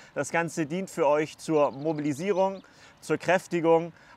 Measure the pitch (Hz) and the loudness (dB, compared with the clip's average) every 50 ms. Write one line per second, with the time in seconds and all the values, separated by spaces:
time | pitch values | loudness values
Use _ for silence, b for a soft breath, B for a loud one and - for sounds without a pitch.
0 | B B B 143 143 - - 165 170 160 - 170 160 135 165 185 190 - - 175 | B B B -8 -6 -2 -2 -2 -2 -2 -2 -4 -4 -4 -4 -6 -6 -6 -2 0
1 | 156 139 147 151 156 - - - - - 160 147 143 127 107 135 147 160 160 147 | 2 4 4 2 0 -2 -6 -10 -4 0 2 2 2 2 0 -2 -4 -4 -4 -2
2 | 147 151 139 131 180 202 190 180 190 190 196 185 - B B B B B B B | -2 -4 -4 -2 -2 -2 0 0 0 0 -2 -6 -14 B B B B B B B
3 | B - 156 143 - 165 180 185 - - 175 175 156 165 165 165 170 165 - B | B -4 -4 -2 2 2 2 2 0 -2 -2 0 4 4 4 4 2 0 -10 B
4 | B B B | B B B